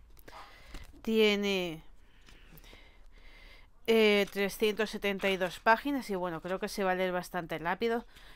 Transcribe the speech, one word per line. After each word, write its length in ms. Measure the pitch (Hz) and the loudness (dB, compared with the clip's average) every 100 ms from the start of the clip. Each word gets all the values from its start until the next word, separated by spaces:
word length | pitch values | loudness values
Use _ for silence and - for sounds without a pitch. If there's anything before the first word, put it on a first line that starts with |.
| - - - - - - - - - - | -20 -20 -20 -18 -20 -20 -14 -14 -14 -10
Tiene, 840 | - 220 214 202 202 190 180 160 - - - - - - - - - - - - - - - - - - - - - | 0 4 4 4 2 0 -2 -8 -14 -20 -20 -20 -20 -20 -20 -20 -20 -20 -20 -20 -20 -20 -20 -20 -20 -20 -20 -10 2
eh, 400 | 226 214 208 196 | 6 6 4 2
trescientas 600 | 196 196 - 214 208 214 | 0 -4 0 -2 0 -2
setenta 380 | 208 202 196 196 | -2 -2 0 0
y 80 | 190 | 0
dos 220 | 180 - | -2 0
páginas 500 | - 226 285 277 220 | 4 4 2 -4 -2
y, 40 | 190 | -4
bueno, 260 | 180 160 | -4 -6
creo 180 | 175 185 | -6 -4
que 80 | 208 | -4
se 160 | - | -2
va 80 | 190 | 0
a 40 | 185 | 2
leer 160 | 185 | 0
bastante 460 | 180 175 185 165 160 | -2 -4 -8 -6 -6
rápido, 480 | 165 185 233 233 - - - | -4 -2 0 -2 -4 -20 -20